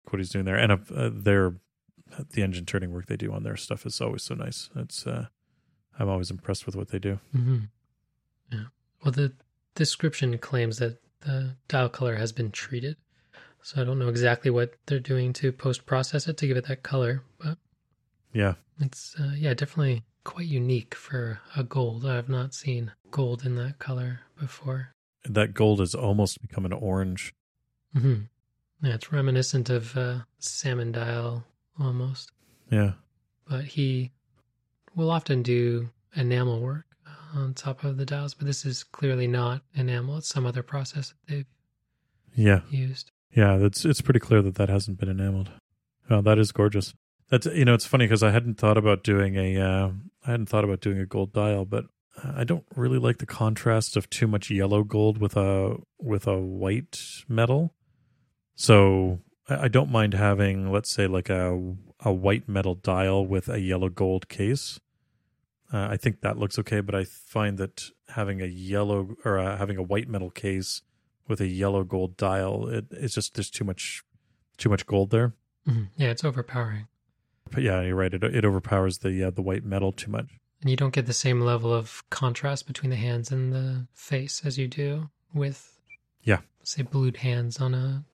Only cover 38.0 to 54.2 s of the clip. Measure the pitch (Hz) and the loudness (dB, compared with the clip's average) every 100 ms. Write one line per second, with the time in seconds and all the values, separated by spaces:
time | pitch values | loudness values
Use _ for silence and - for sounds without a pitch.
38 | 131 143 143 - 143 139 135 123 - - | -4 -4 -6 -6 -4 -4 -4 -6 -10 -4
39 | 139 127 123 123 120 131 _ 143 123 123 | 0 0 0 0 0 -2 _ -4 -2 -2
40 | 127 151 - 139 123 123 123 143 131 143 | -4 -6 -4 -2 -2 -2 -6 -6 -6 -6
41 | 135 _ - 143 135 _ _ _ _ _ | -8 _ -8 -8 -8 _ _ _ _ _
42 | _ _ _ - 104 95 - 139 131 131 | _ _ _ 4 6 6 4 -2 -2 -4
43 | - _ _ 117 101 95 101 - 160 139 | -14 _ _ 6 6 8 4 4 2 2
44 | - 120 - 110 98 95 98 98 101 95 | 4 4 6 6 6 2 2 2 0 -4
45 | 98 95 98 95 95 - _ _ _ _ | -2 0 0 0 -4 -10 _ _ _ _
46 | - 107 104 107 104 - 104 104 - - | 2 4 6 6 6 4 4 4 -4 -8
47 | _ _ - 127 156 170 123 117 - 135 | _ _ 2 2 2 4 6 6 6 4
48 | 113 110 110 110 120 107 107 107 107 98 | 4 6 6 4 2 2 4 6 6 2
49 | - 98 98 95 95 95 95 95 95 95 | 4 4 4 2 2 2 2 4 2 -2
50 | 160 _ 131 117 104 107 104 95 104 95 | -10 _ -4 -2 0 2 2 0 0 -2
51 | 95 101 98 107 104 101 98 110 - _ | -2 -2 -2 2 2 2 0 -4 -6 _
52 | _ - 135 135 123 170 - - 123 131 | _ -12 -8 -4 0 -2 -2 -2 0 2
53 | 120 120 - - 110 107 120 110 - 107 | 2 0 -4 -2 0 2 2 2 2 -2
54 | - - | -2 0